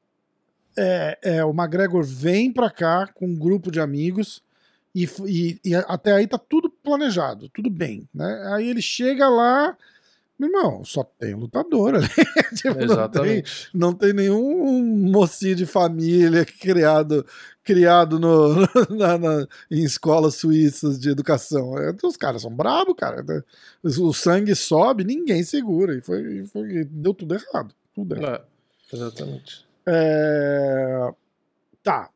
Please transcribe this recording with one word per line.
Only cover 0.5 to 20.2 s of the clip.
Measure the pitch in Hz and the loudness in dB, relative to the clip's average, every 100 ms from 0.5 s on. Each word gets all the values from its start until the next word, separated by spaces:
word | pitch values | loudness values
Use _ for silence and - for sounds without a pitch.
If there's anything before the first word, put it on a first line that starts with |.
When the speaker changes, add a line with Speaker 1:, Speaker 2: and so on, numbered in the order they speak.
| _ _ - | _ _ -4
Speaker 1:
é, | 185 180 156 - | 0 0 -2 -4
é, | 196 165 | -2 0
o | 156 | 0
McGregor | 156 170 175 196 180 | 0 -2 0 0 0
vem | 139 127 160 196 254 | -2 -4 0 2 0
pra | 247 233 | 0 -2
cá | - 165 175 190 | 0 0 0 -2
com | _ 180 | _ -6
um | 165 | -2
grupo | 165 196 185 | 0 0 -2
de | 160 | -4
amigos | 151 143 165 185 202 - _ _ _ _ _ | -4 -2 -4 -4 -6 -10 _ _ _ _ _
e | 185 | -6
f-, | 175 - 196 | -6 -6 -4
e, | 170 170 170 | -2 -2 -4
e | 190 170 | -2 -2
até | - 180 208 | -2 -2 2
aí | 202 214 | 2 2
tá | 240 | -4
tudo | - 311 330 | -2 -2 -2
planejado, | - 285 285 285 175 139 104 135 | -4 -4 -2 0 -2 -4 -6 -14
tudo | - 220 | -8 -6
bem, | 170 151 107 - | -4 -6 -8 -14
né? | 147 170 220 196 | -8 -8 -6 -6
Aí | 208 233 | -4 -2
ele | 233 | -4
chega | - - 247 269 269 | -6 -4 -2 2 2
lá, | 233 240 262 311 359 _ _ _ _ _ - | 4 4 2 0 -4 _ _ _ _ _ -6
meu | 294 | -2
irmão, | 381 208 98 | 0 0 -2
só | - 143 | -6 -6
tem | - _ 113 | -8 _ -10
lutador | 101 117 247 339 269 214 | -8 -6 -6 -2 0 2
ali. | 226 - | 2 0
<laughs> | - - - - | 2 2 2 -2
Tipo, | 226 269 | -4 -4
não | 131 | -2
tem, | |
Speaker 2:
Exatamente. | 127 185 110 143 185 220 - - - | 0 0 0 -2 0 -2 -4 -12 -8
Speaker 1:
não | 180 175 | -2 0
tem | 180 202 | 2 0
nenhum | 202 196 208 269 359 277 254 240 208 190 | 2 2 0 0 0 0 0 2 2 4
mocinho | 196 175 - 190 180 | 4 2 0 -2 -2
de | |
família | 180 196 170 160 165 175 165 165 | -2 0 0 0 2 4 6 4
criado, | 160 - 185 175 151 156 156 151 - - - _ | 0 -4 -2 2 4 4 2 -2 -4 -12 -20 _
criado | - 185 170 175 165 160 | 2 6 8 8 6 2
no, | 165 160 151 165 190 247 | 4 6 6 4 4 4
<laughs> | 196 | 2
na, | 214 185 175 | 2 2 2
na, | 165 151 135 - - | 0 -2 -4 -12 -6
em | 156 | -2
escolas | 156 - 160 160 | -2 0 2 4